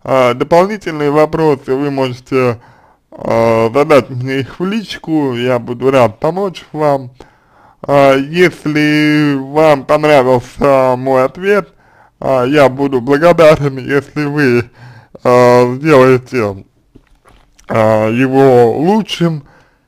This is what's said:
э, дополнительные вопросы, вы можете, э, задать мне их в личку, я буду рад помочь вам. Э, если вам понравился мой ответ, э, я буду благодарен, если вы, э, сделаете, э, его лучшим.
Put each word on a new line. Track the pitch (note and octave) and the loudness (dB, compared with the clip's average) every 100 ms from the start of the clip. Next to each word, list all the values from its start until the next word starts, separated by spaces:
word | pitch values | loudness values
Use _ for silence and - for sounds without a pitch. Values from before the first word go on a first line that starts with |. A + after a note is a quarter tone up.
э, | - C3 B2 | -4 0 0
дополнительные | B2 C#3+ E3+ G3 G#3+ F3 D#3 D3 | -2 0 2 0 -4 -8 -4 -2
вопросы, | D3 D#3 D#3+ D#3 C3+ C3 C3 | 0 0 0 -2 -2 -4 -4
вы | C#3+ | -4
можете, | C3+ C3 B2 - C3 B2+ A#2 _ _ _ _ _ | -4 -6 -6 -4 -2 -2 -4 _ _ _ _ _
э, | - - A2+ A2+ A2+ A2+ | -12 -4 0 0 0 0
задать | C3+ D#3 C#3+ G#2 | 0 2 2 0
мне | B2+ B2+ C3+ | -8 -8 -6
их | B2 - | -8 -8
в | F#3 | -6
личку, | A3 G3 - - D#3 C#3 A#2+ | -6 -10 -14 -6 -4 -4 -4
я | B2 B2 | -2 -4
буду | A#2 A#2+ B2+ | -4 -4 0
рад | C3+ A2+ G#2 | 2 2 0
помочь | D#3 F3 G3 D#3+ - | -6 -4 -8 -10 -16
вам. | D3+ D3+ C#3 B2+ _ - _ _ _ _ - - | -4 -2 -2 -6 _ -20 _ _ _ _ -16 -2
Э, | C#3+ C#3 C3+ | 2 4 2
если | C#3 E3+ F3 - D3+ D3 D3+ D3+ D3+ D3+ D3 C#3 | -2 0 0 0 -6 -2 0 0 0 0 0 -2
вам | C3+ D3+ D#3+ C#3 B2+ | -4 0 2 2 0
понравился | D3+ D3+ D3 B2+ B2 B2 - C#3+ C3+ C3 B2+ | 0 2 2 2 0 -2 -4 0 2 0 -2
мой | C3 C3 | -2 -2
ответ, | C3+ - G3 G#3 - _ _ _ _ _ | -2 -4 -2 -2 -4 _ _ _ _ _
э, | C3+ C3 B2 | -4 -2 0
я | D3 C3 | 2 2
буду | C3 C#3 C3 | 2 -2 -2
благодарен, | A#2 C#3+ E3+ E3+ D#3 D#3 C#3+ C3+ | 0 2 2 4 4 4 0 -6
если | B2+ C#3 C3+ D3+ D3 | -4 -4 -4 -8 -6
вы, | D3 C3+ A#2+ A2+ _ - - _ - | -2 0 0 -2 _ -20 -20 _ -6
э, | B2+ B2 B2 B2 B2 B2+ | 0 4 4 4 2 -2
сделаете, | D#3 C#3 C3 B2+ B2+ B2+ G#2 G2 - _ _ _ _ _ _ _ _ _ - | 2 4 4 2 -2 -6 -6 -8 -18 _ _ _ _ _ _ _ _ _ -6
э, | A2+ A2 A2 A2 | -2 0 0 0
его | A#2 C3 C3+ C3+ B2 A#2 A2+ | -2 0 2 4 4 2 0
лучшим. | E3 A3 - - E3+ D#3 - _ _ _ | 0 0 -2 -4 -4 -4 -12 _ _ _